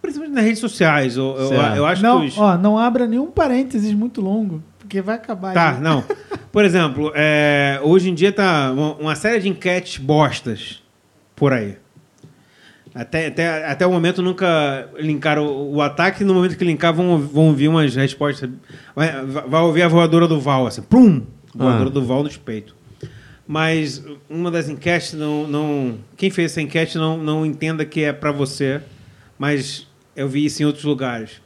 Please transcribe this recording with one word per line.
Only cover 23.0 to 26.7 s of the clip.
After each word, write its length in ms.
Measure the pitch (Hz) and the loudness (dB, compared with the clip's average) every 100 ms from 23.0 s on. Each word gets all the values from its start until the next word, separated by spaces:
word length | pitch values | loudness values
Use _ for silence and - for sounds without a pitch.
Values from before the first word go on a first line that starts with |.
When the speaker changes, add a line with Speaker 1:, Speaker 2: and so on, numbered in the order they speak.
| - - - - - | -20 -20 -20 -20 -8
Speaker 1:
Mas 540 | 151 160 160 151 135 143 143 _ | -2 0 0 -2 -8 -16 -20 _
uma 220 | 156 175 | -6 -4
das 180 | 170 151 | -4 -6
enquetes 440 | 147 175 170 - | -6 -2 -2 -4
não, 340 | 156 151 147 151 | -8 -4 -4 -4
não, 480 | 147 151 143 127 110 - - | -4 -2 -2 -4 -6 -16 -4
quem 140 | 190 | -2
fez 200 | 185 165 | -2 -2
essa 100 | 175 | -4
enquete 380 | 143 | -4